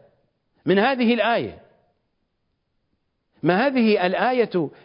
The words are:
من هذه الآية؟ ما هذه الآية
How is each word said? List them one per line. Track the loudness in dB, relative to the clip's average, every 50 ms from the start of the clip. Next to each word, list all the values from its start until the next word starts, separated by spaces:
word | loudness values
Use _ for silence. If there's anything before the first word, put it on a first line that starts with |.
| _ _ _ _ _ _ _ _ _ _ _ _ -2
من | 0 2 2
هذه | 2 2 0 0 0 0 2
الآية؟ | 0 0 0 -2 -2 -4 -6 -10 -16 -20 _ _ _ _ _ _ _ _ _ _ _ _ _ _ _ _ _ _ _ _ _ _ _ _ _ _ _ _ _ _ _ _ _ _ _
ما | -2 0 0 2 0
هذه | 0 0 2 2 2 2 2 0
الآية | -2 -2 0 -2 0 0 0 -2 -2 -2 -4 -4 -6 -8 -14 -20